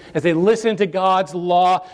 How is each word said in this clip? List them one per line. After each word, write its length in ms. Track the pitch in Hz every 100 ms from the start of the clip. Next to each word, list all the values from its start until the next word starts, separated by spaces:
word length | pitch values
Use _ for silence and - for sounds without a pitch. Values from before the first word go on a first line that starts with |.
| - 156
as 80 |
they 100 | 170
listen 420 | 160 196 226 226 196
to 100 | 196
God's 480 | 185 190 185 190 175
law, 520 | 175 175 180 180 -